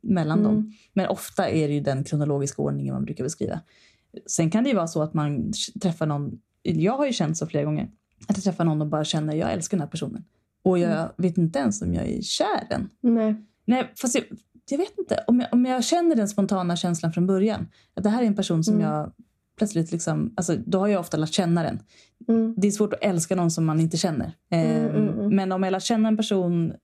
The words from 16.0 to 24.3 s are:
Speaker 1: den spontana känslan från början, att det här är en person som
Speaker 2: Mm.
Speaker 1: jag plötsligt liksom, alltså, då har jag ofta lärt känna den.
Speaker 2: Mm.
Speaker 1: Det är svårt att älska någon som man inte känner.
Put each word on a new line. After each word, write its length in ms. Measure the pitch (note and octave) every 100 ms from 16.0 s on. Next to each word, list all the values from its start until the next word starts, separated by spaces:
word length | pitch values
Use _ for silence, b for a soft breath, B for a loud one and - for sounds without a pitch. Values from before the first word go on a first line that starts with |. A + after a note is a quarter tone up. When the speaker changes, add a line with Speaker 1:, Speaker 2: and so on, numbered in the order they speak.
| E4+ C#4
Speaker 1:
den 120 | G3+
spontana 480 | G#3 G3 G3 F3 E3+
känslan 360 | F3 E3+ E3
från 140 | D#3+ F3+
början, 400 | F#3+ G#3 G#3+ - b b
att 100 | -
det 60 | G3+
här 120 | A3+
är 40 | A#3+
en 80 | G3+
person 280 | F#3 E3
som 100 | E3
Speaker 2:
Mm. 120 | F#3+ D#3+
Speaker 1:
jag 260 | D3+ D3+ - - _ _ -
plötsligt 340 | G#3 E3 E3
liksom, 420 | E3+ E3 D#3 D3+ -
alltså, 200 | E3+ E3 -
då 120 | F#3
har 100 | G3+
jag 120 | G3+
ofta 160 | E3 D#3
lärt 160 | D#3+
känna 300 | - F3 E3+
den. 160 | D#3+ - - b b _ -
Speaker 2:
Mm. 260 | A3+ A3+ A3+
Speaker 1:
Det 100 | G3+
är 40 |
svårt 200 | G#3 G#3
att 100 | G#3
älska 300 | G#3 F3 E3 F#3
någon 140 | E3+
som 140 | E3
man 160 | D#3+ D#3
inte 160 | D#3+ E3
känner. 360 | F#3 D#3 -